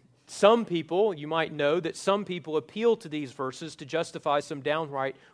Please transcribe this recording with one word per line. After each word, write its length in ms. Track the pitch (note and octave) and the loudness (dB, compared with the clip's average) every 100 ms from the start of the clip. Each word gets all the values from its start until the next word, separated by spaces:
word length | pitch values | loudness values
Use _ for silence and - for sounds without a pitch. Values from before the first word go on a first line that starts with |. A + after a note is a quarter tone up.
| _ _ - | _ _ -18
some 380 | - G3+ A#3 G3+ | 6 6 8 4
people, 480 | E3+ D3+ E3+ G#3+ | -4 0 2 2
you 140 | D#3 D3 | 0 -4
might 240 | D#3+ D#3+ | -2 -2
know 280 | D3+ C#3+ E3+ | 2 2 2
that 180 | D#3+ - | 0 -4
some 280 | - G3+ G3 | 0 0 0
people 320 | F3 D3+ D3+ | -8 -4 -4
appeal 380 | D#3 G#3 A#3 A3 | -4 0 2 2
to 120 | E3 | -2
these 220 | D3+ C3+ | -8 -8
verses 440 | A#2 C3 B2+ D#3+ - | -6 -8 -6 -12 -14
to 80 | C#3 | -6
justify 540 | D#3+ E3 D#3+ D3+ D3 | -4 -4 -4 0 0
some 220 | C#3+ D3 | 0 -6
downright 540 | C#3 D#3 D#3 C#3 C3+ - - | -2 -2 -2 -4 -4 -6 -18